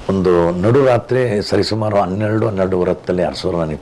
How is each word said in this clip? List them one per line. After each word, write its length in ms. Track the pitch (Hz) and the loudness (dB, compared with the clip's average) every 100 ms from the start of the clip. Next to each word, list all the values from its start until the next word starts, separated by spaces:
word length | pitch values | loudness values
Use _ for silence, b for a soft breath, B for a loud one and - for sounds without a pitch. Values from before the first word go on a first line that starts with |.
| - | -4
ಒಂದು 520 | 98 92 87 85 90 | 0 2 2 2 0
ನಡುರಾತ್ರಿ 800 | 104 131 131 117 - 123 123 104 | 2 4 4 2 0 -2 0 -2
ಸರಿಸುಮಾರು 580 | 92 101 92 110 107 101 | -2 -2 0 -2 0 0
ಹನ್ನೆರಡು, 460 | 90 95 107 107 113 | 0 -2 -2 0 0
ಹನ್ನೆರಡೂವರೆ 440 | 98 95 92 90 | 0 0 0 0
ಹೊತ್ತಲ್ಲಿ 320 | 87 - 90 | -2 -2 -2
ಅರಸೋರು 380 | 80 - 92 87 | -2 -4 -4 -2
ನನಗೆ 200 | 78 73 | -2 -6